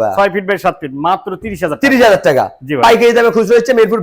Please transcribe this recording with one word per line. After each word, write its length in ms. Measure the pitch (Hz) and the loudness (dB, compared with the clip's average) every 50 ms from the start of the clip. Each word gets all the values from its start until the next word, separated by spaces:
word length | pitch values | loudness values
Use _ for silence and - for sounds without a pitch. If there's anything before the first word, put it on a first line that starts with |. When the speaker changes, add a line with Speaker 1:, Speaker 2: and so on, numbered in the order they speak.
| 110 | 0
Speaker 1:
ভাই? 80 | 104 95 | -2 0
Speaker 2:
ছয় 120 | 196 202 196 170 | 0 0 0 -2
ফিট 120 | 208 185 196 | -4 -4 -4
by 80 | 196 175 185 | -4 -2 -2
সাত 120 | 175 165 - | -4 -4 -4
ফিট, 120 | 156 135 135 139 156 | -10 -12 -8 -6 -2
মাত্র 220 | 175 190 190 - 196 185 185 220 | -2 -2 -2 -4 -10 -12 -10 -10
তিরিশ 160 | 220 196 - 180 | -10 -8 -6 -6
হাজার 140 | 156 - | -6 -4
টাকা। 60 | - 277 | -2 0
Speaker 1:
তিরিশ 160 | 269 269 247 247 | 0 2 4 4
হাজার 160 | - 190 - - | 4 2 2 2
টাকা। 160 | 160 135 123 101 - - _ 131 | 0 0 0 -2 -4 -8 _ -10
Speaker 2:
জি 60 | 135 147 | -6 -2
ভাই। 80 | 127 233 | 0 2
Speaker 1:
পাইকারি 260 | 233 233 233 240 233 226 | 2 4 4 2 2 2
দামে 140 | 233 233 220 165 | 2 2 2 2
খুচরো 200 | 226 214 190 240 | 0 0 2 2
হচ্ছে 160 | 233 233 262 254 | 2 2 2 2
মিরপুর 220 | 226 220 185 233 220 | 2 2 2 0 0